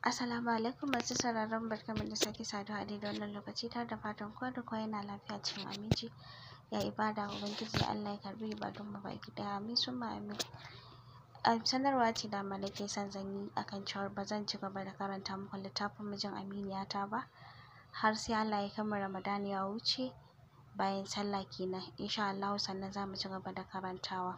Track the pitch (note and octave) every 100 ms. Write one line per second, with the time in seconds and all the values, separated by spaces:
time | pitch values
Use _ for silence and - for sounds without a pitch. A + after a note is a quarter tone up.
0 | A#3+ A#3+ B3 A#3+ A#3 A3+ A3+ C4 C#4+ B3+
1 | A#3 B3 B3 A3+ A3 A3+ A3+ G#3+ - G#3+
2 | G#3+ G#3+ G#3+ A3 A3+ G#3 G3+ G#3 G#3 G#3
3 | G#3 G#3+ G#3 G3+ G3+ G#3+ A#3 A#3+ A#3 A3
4 | G#3+ G#3 G#3 A3 B3+ B3+ A#3 A3 A3 G#3
5 | G3+ G3+ - G#3 - G3+ G3 G3+ G#3+ A3
6 | A3+ - - - - - - G#3+ G#3 G#3
7 | G#3+ G#3+ G3+ G3+ G3+ G#3+ A3 A3 - G#3+
8 | G#3 G#3 G3 G3 A3 G#3+ G#3 G3+ G#3 G3+
9 | G3+ G3+ - A3 G#3 G3+ G#3+ A#3+ - B3+
10 | A3+ G#3 G#3 G#3+ - - - - - -
11 | - - - - - A3+ A3+ C4 C4+ C4+
12 | A3+ A3+ G#3+ G3+ G3 G3 G3 - G3+ -
13 | G3+ G3 - G2 G3+ - G#3 G3 G3 G3
14 | G3 G3+ G3 G#3 G3+ G3+ G3 G3 F#3+ F#3+
15 | G3 G3 G3 F#3+ G3+ G3+ F#3+ - G#3 -
16 | G#3 G3+ G3+ G3+ G3 G3+ G3 F#3+ G3 G3+
17 | G3 A3 - - - - - - - -
18 | A3 A3 - A3 A3 G#3 G3+ - G#3+ G#3
19 | G3 F#3+ F#3+ G3+ G3+ G3 G3 G#3+ - -
20 | B3+ - - - - - - - G3 G3
21 | G3 G#3 G3+ G3+ F#3+ - F#3 F#3 F#3 -
22 | G#3 A3+ G3+ G3 G3 G3+ - F#3+ F#3+ G3
23 | G3 F#3+ G3 F#3+ F#3+ F#3+ F#3 F#3+ F#3 F#3
24 | - F#3 F#3